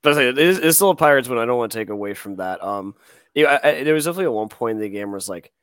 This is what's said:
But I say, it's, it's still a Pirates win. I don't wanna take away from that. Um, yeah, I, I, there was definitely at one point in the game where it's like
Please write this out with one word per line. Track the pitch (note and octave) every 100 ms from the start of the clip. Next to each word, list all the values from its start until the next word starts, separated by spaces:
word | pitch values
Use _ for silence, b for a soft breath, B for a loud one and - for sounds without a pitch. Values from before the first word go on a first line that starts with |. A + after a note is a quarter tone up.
But | D3+
I | D3
say, | B2+
it's, | C3 E3 F#3
it's | D#3+ D#3+
still | G3
a | D#3+
Pirates | D3+ C#3+ B2
win. | B2
I | A#2
don't | B2
wanna | A2+
take | A2+ G#2
away | G#2 G2+
from | G2+ G#2 F#2+
that. | F#2 F#2
Um, | F#2 G2+ G2 - b b b
yeah, | - D3+ C#3+
I, | D3
I, | D3
there | C#3+
was | D#3
definitely | D3+ F3 F3+
at |
one | A2 G#2+
point | - A#2 A2
in |
the | G#2+
game | G2+ G2+
where | G2+
it's | G2
like | F2+ _ _